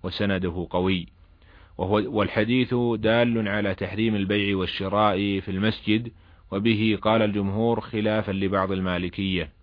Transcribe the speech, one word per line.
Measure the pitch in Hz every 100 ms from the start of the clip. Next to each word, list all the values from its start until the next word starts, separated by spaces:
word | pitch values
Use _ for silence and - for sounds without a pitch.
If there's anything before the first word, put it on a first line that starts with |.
وسنده | 95 - 101 95 90 85 85
قوي. | 90 92 95 85 _ - - - - - -
وهو، | 92 104 101
والحديث | 107 98 - 107 127 120 123 120
دال | 110 107 117 120 117 104
على | 104 101 95
تحريم | 92 95 113 104
البيع | 98 104 101 98
والشراء | 90 - 95 101 107 95 101 98
في | 95
المسجد، | 95 107 107 - 107 120 - - - -
وبه | 98 110 107 110 101
قال | 107 113
الجمهور | 107 101 98 101 117 113
خلافا | - 113 107 107 101
لبعض | 98 95 98 95
المالكية | 95 92 90 90 - 98 90 78 -